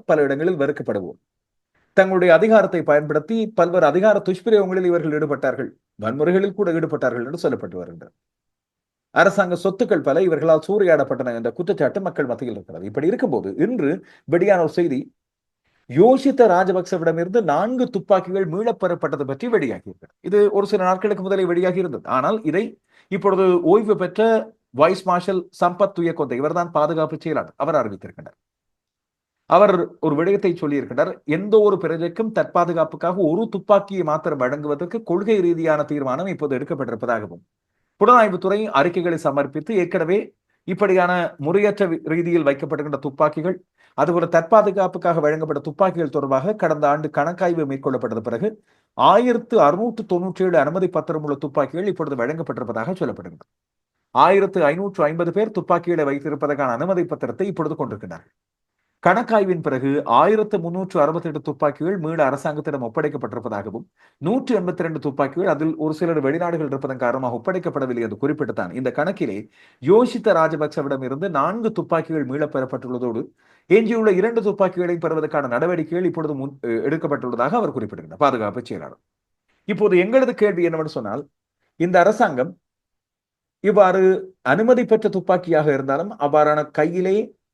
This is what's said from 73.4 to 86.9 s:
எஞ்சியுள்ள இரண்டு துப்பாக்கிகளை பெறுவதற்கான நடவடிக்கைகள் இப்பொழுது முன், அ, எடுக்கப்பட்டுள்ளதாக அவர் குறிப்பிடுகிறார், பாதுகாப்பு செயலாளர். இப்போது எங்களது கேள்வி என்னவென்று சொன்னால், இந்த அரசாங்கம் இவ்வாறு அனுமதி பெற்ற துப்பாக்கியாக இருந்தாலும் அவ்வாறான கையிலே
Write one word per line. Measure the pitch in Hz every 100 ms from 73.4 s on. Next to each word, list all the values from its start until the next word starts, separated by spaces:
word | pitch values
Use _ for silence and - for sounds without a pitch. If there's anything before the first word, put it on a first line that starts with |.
| _ _ -
எஞ்சியுள்ள | 190 220 233 214
இரண்டு | 185 208 233
துப்பாக்கிகளை | 202 196 190 180 175 175
பெறுவதற்கான | 165 160 151 151 131
நடவடிக்கைகள் | 120 165 175 151 170 185
இப்பொழுது | - 156
முன், | 143 135 139
அ, | 120 113
எடுக்கப்பட்டுள்ளதாக | 120 156 - 139 123 117 127 233
அவர் | 190 131
குறிப்பிடுகிறார், | 107 - 80 85
பாதுகாப்பு | 143 127 104 101
செயலாளர். | - 98 69 - _ _ _ _ _ _ -
இப்போது | 180 208 180
எங்களது | 190 262 254 -
கேள்வி | 202 175
என்னவென்று | 170 160 156 147
சொன்னால், | 107 117 147 _ _ _ _ -
இந்த | 170 180
அரசாங்கம் | 175 220 220 131 135 - _ _ _ _ _ _ _ _ _ _
இவ்வாறு | 190 208 185 185 190 190 - _
அனுமதி | - 147 226 247 247
பெற்ற | 220 220
துப்பாக்கியாக | 185 175 180 175 156 151
இருந்தாலும் | 135 131 139 196 220
அவ்வாறான | 147 151 151 151 147
கையிலே | - 151